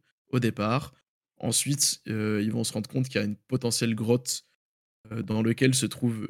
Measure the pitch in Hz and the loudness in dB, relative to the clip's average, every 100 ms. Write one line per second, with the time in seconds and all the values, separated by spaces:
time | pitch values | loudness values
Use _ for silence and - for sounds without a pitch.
0 | _ _ - 127 113 110 104 131 131 _ | _ _ -2 0 2 0 0 0 -2 _
1 | _ _ _ - 127 - 127 143 - - | _ _ _ -6 -2 0 0 2 0 0
2 | - 110 107 107 110 117 113 110 101 131 | -4 -2 0 0 0 0 -2 -4 -4 -2
3 | 127 104 104 104 - 127 117 - 113 110 | 0 0 -2 -4 -4 -2 0 0 0 0
4 | 110 123 - - _ _ _ _ _ _ | 2 2 2 -8 _ _ _ _ _ _
5 | - 113 101 107 113 113 131 127 110 - | -10 -6 -2 0 2 4 4 4 0 0
6 | 120 110 | -2 -2